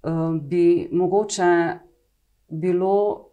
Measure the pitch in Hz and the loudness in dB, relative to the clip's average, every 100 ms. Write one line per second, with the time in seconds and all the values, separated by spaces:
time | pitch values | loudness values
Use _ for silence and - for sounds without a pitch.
0 | 156 165 165 160 143 175 170 175 - 175 | -4 -2 -2 -4 -2 2 4 2 0 -2
1 | 180 202 214 - 175 170 170 - - _ | 0 0 -2 0 2 2 0 -6 -16 _
2 | _ _ _ _ _ 160 180 180 190 196 | _ _ _ _ _ -6 -2 0 2 2
3 | 208 - - | 0 -4 -12